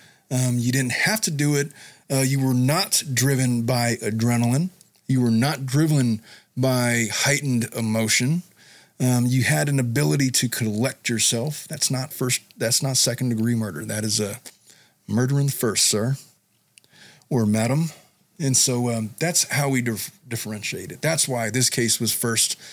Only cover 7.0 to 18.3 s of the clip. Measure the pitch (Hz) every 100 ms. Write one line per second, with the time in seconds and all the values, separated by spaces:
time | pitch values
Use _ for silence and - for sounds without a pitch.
7 | 110 - 139 143 139 120 110 123 110 113
8 | 110 - 127 175 - _ - - - -
9 | 127 123 123 131 110 151 147 139 120 123
10 | 151 147 131 - 120 - 110 104 131 -
11 | - 113 - 117 151 147 - 160 - 127
12 | 131 - 127 - - - 113 - 135 127
13 | - 117 123 113 113 117 107 - 107 107
14 | 107 107 101 - - - _ - _ _
15 | - 107 127 139 139 - 117 95 - 104
16 | 120 135 - _ _ _ _ _ _ -
17 | - - _ 131 107 110 120 147 165 -
18 | - _ _